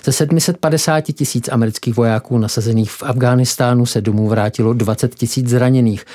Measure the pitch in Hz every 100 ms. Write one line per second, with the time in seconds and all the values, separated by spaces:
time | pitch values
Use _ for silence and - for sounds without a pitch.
0 | - 131 151 165 165 175 156 156 - 156
1 | 151 143 143 127 - 123 113 107 - 113
2 | 117 110 - 120 107 - 107 110 107 -
3 | 143 123 123 127 123 - 123 123 120 117
4 | 110 104 107 110 107 - 113 120 110 107
5 | 120 - 117 - 120 123 127 131 117 98
6 | -